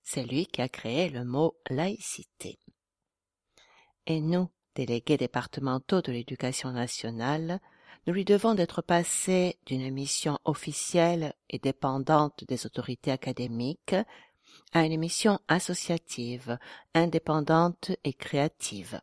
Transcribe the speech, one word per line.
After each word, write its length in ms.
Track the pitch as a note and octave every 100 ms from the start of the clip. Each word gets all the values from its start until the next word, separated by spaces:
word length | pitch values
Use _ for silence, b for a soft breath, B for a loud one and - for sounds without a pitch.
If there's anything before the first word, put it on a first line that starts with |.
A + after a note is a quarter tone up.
C'est 220 | - -
lui 220 | A#2+ C3+ F#3
qui 160 | -
a 80 | B2+
créé 400 | - A2+ A#2+ -
le 160 | B2+ B2
mot 320 | C3 D#3+ - -
laïcité. 880 | C3 F3+ A3 - - - _ - - - _ _ _ _ _ _ _ _ b b b b _ -
Et 160 | D#3+
nous, 280 | D#3 F3+ F3+ _ _ -
délégués 420 | A#2+ A#2+ - C#3+
départementaux 840 | B2 B2+ - - C3+ C3 - F#3+
de 100 | D3+
l'éducation 600 | A#2+ A#2+ B2+ B2+ C3 C3
nationale, 880 | B2 A#2+ - A2 A#2 B2 D3+ E3 F#3 B B B B -
nous 80 |
lui 100 | F#3
devons 300 | F#3+ G3+ A3+
d'être 280 | G#3+ E3+ -
passés 760 | - F3 F3 - - F#3 F3+ - -
d'une 260 | C3 C3
mission 480 | C3+ C#3 - D#3 C#3+ -
officielle 880 | D3 - D3 - F3 E3+ E3+ D3+ - _
et 80 | -
dépendante 840 | C3+ - C#3 C3+ C3+ D#3 D3 -
des 220 | - B2+ A#2+
autorités 460 | - - - -
académiques 840 | C3 - B2 B2 A#2 B2 E3 - F#3+ A3 B B B B B B
à 120 | E3+ D#3+
une 140 | D#3+
mission 400 | E3 - G#3+ G3 -
associative, 1120 | E3+ - F3 - E3+ - - A#2+ B2 B2+ A#2+ B B B
indépendante 1000 | E3 E3+ E3 - D#3 D3 D#3+ F3 E3+ - F#3
et 100 | C#3+
créative. 880 | - - C#3+ D3+ _ - G3+ F3 G#3